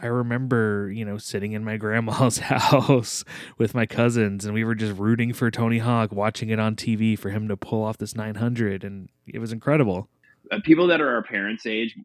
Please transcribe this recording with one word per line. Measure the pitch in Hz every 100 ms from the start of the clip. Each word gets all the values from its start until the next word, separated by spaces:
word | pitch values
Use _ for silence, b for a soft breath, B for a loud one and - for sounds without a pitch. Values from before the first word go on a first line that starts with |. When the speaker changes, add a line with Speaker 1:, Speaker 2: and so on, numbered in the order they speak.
Speaker 1:
I | 120
remember, | 123 120 120 131 120 107 104 101
you | 110
know, | 104 104
sitting | - 104 104
in | 107 110
my | 110
grandma's | 107 113 110 - 127 -
<laughs> |
house | - 127 - 139 - 127 113 - - B B -
with | 110 120
my | 110
cousins | - 120 117 104 98 104
and |
we | 107
were | 113
just | 110 110 98
rooting | 107 117 117
for | 120 120
Tony | 117 117 117
Hawk, | 117 117 107
watching | 101 107 - 110
it | 110
on | 110 107
T | 117 110
V | 110 107
for | 98
him | 107 107
to | 101
pull | - 113
off | 107 110
this | 107 -
nine | 107 104
hundred, | 117 117 104 95 101
and | 98 92 _ -
it | 113
was | 113
incredible. | 113 143 151 110 90 - _ b b -
Speaker 2:
Uh, | -
people | - 320 349
that | 160
are | 147
our | 117
parents' | - 104 101 110 113
age | 110 113 -